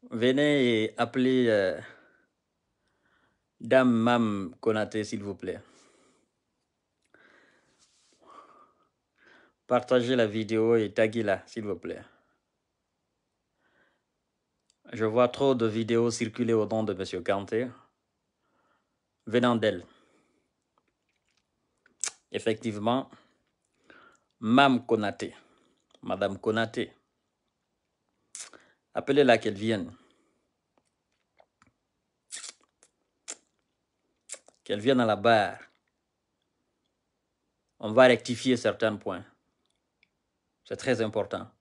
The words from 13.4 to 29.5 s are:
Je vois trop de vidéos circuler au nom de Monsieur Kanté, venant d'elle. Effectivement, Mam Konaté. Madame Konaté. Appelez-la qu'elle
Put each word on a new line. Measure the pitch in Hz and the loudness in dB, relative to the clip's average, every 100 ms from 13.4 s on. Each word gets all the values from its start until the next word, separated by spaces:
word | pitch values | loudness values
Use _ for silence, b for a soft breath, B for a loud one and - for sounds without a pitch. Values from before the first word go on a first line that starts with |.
| _ _ _ _ _ _ _ _ _ _ _ _ _ _ - | _ _ _ _ _ _ _ _ _ _ _ _ _ _ -16
Je | 113 | -4
vois | 110 113 123 | 0 2 2
trop | - 139 | 2 0
de | 131 113 | 2 0
vidéos | 107 113 117 117 | -2 0 0 0
circuler | 113 113 107 117 | -2 -6 -4 0
au | 113 104 | 0 0
nom | 113 | -2
de | 107 | -4
Monsieur | 92 95 92 | -4 -6 -6
Kanté, | 85 101 101 110 123 - _ _ _ _ _ _ _ _ _ _ _ _ _ _ - | -4 -4 -2 -4 -6 -10 _ _ _ _ _ _ _ _ _ _ _ _ _ _ -2
venant | 117 123 | 0 2
d'elle. | 113 107 90 - b b b b b b _ _ _ _ _ _ _ _ _ _ _ _ _ _ _ - - _ | 2 0 -2 -10 b b b b b b _ _ _ _ _ _ _ _ _ _ _ _ _ _ _ -12 -12 _
Effectivement, | 101 - 110 117 104 107 127 135 b b b _ _ _ _ b b b b b _ | -6 -2 -2 -4 -4 -2 -2 -4 b b b _ _ _ _ b b b b b _
Mam | 110 123 139 123 | 2 6 6 4
Konaté. | 113 110 101 95 90 - b b b b _ _ | 0 0 0 -6 -12 -12 b b b b _ _
Madame | 98 92 98 98 | -10 -4 -4 -2
Konaté. | 113 110 113 120 107 _ _ _ _ _ _ _ _ _ _ _ _ _ _ - - b b b _ | -2 -2 -2 -6 -10 _ _ _ _ _ _ _ _ _ _ _ _ _ _ -18 -18 b b b _
Appelez-la | - - 143 131 113 | -10 0 4 6 4
qu'elle | 113 | 2